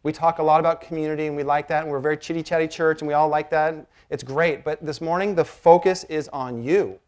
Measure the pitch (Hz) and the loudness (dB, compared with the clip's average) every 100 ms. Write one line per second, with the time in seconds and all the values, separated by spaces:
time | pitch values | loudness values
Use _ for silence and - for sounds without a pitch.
0 | - 151 165 160 156 156 165 165 - 160 | -6 0 0 2 2 4 2 -2 -6 -6
1 | 156 151 156 147 143 147 147 156 156 139 | -4 -4 -4 -4 -2 -2 0 -4 -2 -2
2 | 147 151 - 165 156 165 160 160 160 156 | -2 -4 -4 -8 -2 -2 -2 0 0 0
3 | 151 147 156 151 151 156 156 156 - _ | -2 2 2 0 0 0 0 -4 -16 _
4 | _ 143 127 139 170 143 156 151 156 139 | _ -10 -6 0 0 0 -4 -6 -6 -6
5 | 165 175 202 180 151 - 170 175 185 180 | -4 -2 0 0 -2 2 6 8 6 0
6 | - 156 143 143 127 120 120 190 120 95 | -4 -6 -6 -8 -6 -6 0 0 0 -6